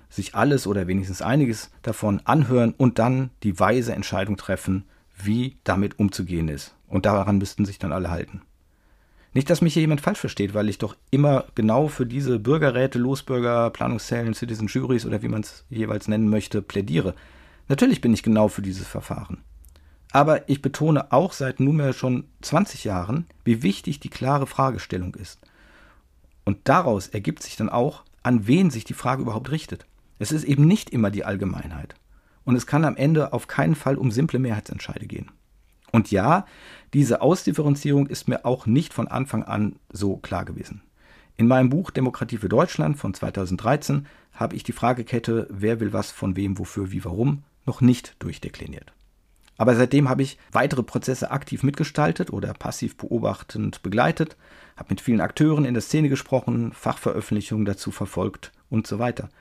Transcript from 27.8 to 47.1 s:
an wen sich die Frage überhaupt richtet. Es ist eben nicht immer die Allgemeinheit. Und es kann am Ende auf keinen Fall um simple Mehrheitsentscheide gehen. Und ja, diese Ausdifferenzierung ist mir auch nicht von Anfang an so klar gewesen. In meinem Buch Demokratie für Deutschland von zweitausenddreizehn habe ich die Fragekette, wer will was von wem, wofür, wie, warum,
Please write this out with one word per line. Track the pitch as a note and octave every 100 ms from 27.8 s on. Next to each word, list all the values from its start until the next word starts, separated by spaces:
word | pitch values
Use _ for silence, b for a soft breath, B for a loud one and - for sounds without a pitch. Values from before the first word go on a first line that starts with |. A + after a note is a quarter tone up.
| C#3+ - - _
an | B2 A#2+ G2+
wen | E3 F#3
sich | A2+
die | -
Frage | C#3 A#2+ C3+
überhaupt | A#2+ G#2+ B2+
richtet. | D#3 - G2 - _ _ -
Es | G#2
ist | D#3
eben | D3 C#3+ D#3
nicht | G#3+ -
immer | B2+ G2+
die | G2+ -
Allgemeinheit. | G2 F#2+ F2+ D#2+ D#2+ C#2+ - _ _ _ _ -
Und | B2
es | -
kann | D3 D3+
am | -
Ende | C#3+ D#3 B2+
auf | A#2+ -
keinen | - D#3+
Fall | D#3 C3+ C#3
um | B2+
simple | A2 D#3+ B2
Mehrheitsentscheide | B2+ G#2+ - - - - -
gehen. | - - - _ _ _ _ _
Und | A#2 G#2
ja, | F#2+ A#2 F#3 - B B B B
diese | C#3+ A#2+ -
Ausdifferenzierung | C3 F#3 - C#3+ D3 C#3+ D3 C#3 C#3
ist | - -
mir | B2 B2
auch | B2+ A2
nicht | B2+ E3+
von | - -
Anfang | B2 C3 A2+
an | G#2 G#2+ G#2 - -
so | F#2+ G2+ F#2
klar | - F#2 -
gewesen. | E2+ - G#2+ - _ b b b -
In | A#2
meinem | C3 B2+
Buch | D3+ F3+
Demokratie | C#3+ B2+ - A#2 A2
für | G2
Deutschland | A2+ F3+ - D#3 C#3+
von | G#2
zweitausenddreizehn | - - G2+ F2+ F2+ G#2 C#3+ - C#3+ C#3+ B B
habe | - A2+ -
ich |
die | -
Fragekette, | - A#2 B2 A2+ A#2+ - A2+ -
wer | G2 G#2+ A2+
will | G#2+
was | G#2 -
von | - G#2 F#2
wem, | G2+ G2
wofür, | F#2+ G2+ F#2+
wie, | -
warum, | F2